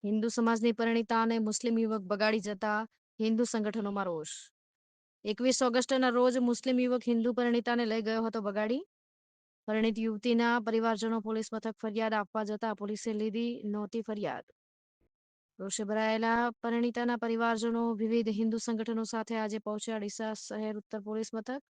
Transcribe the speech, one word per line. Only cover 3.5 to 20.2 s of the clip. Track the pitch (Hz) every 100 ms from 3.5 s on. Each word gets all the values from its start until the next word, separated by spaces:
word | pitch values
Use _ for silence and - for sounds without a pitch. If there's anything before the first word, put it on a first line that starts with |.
| 226 214 220 202 202 190
રોષ. | 165 156 - - _ _ _ _ _ _ _ 208
એકવીસ | 214 247 247
ઓગસ્ટના | 254 240 247 269 254
રોજ | 240 254 254
મુસ્લિમ | 247 240 262 254
યુવક | 254 247 233
હિન્દુ | 233 226
પરિણીતાને | 240 240 240 233 240 233
લઈ | 226
ગયો | 214 226
હતો | 226 226
બગાડી. | 202 202 214 262 381 _ _ _ _ _ _ _ -
પરિણીત | 214 220 214
યુવતીના | 226 214 247 233 233 240
પરિવારજનો | 220 226 226 226 226 226
પોલીસ | 214 220 220
મથક | 220 226 214
ફરિયાદ | 226 214 220
આપવા | 214 202 220
જતા | 208 214 226
પોલીસે | 202 202 214 -
લીધી | 214 220 208 233 240 208
નહોતી | 208 208 233
ફરિયાદ. | 220 214 175 123 - _ _ _ _ _ _ _ _ _ _ -
રોષે | 196 -
ભરાયેલા | 202 214 220 220 226 233 240 233
પરિણીતાના | 233 233 240 233 240 240
પરિવારજનો | 233 226 233 226 233 233 233
વિવિધ | 220 214 233 220
હિન્દુ | 208 226 220
સંગઠનો | - 226 226 226
સાથે | 220 226 220 226
આજે | 214 214
પહોંચ્યા | 214 214 - 220
ડીસા | 208 -